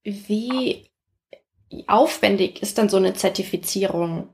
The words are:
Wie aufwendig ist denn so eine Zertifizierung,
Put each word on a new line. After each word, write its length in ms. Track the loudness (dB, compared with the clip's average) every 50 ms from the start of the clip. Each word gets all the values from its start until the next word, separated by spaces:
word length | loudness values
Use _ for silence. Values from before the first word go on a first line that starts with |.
| _
Wie 800 | -10 -10 -10 -6 -4 -4 -4 -2 -2 -4 -2 -2 -2 -4 -6 -10 _ _ _ _ _ _ _ _ _ -20 -20 _ _ _ _ _ _ -18 -14 -2 2
aufwendig 720 | 4 4 4 4 2 2 2 2 4 2 0 -2 -2 -6
ist 160 | -8 -4 0 2
denn 120 | 2 4
so 80 | 4 4
eine 160 | 4 2 2
Zertifizierung, 1160 | 0 0 0 0 -2 -4 -4 -4 -6 -4 -4 -2 -2 -2 0 0 0 -2 -2 -2 -6 -8 -10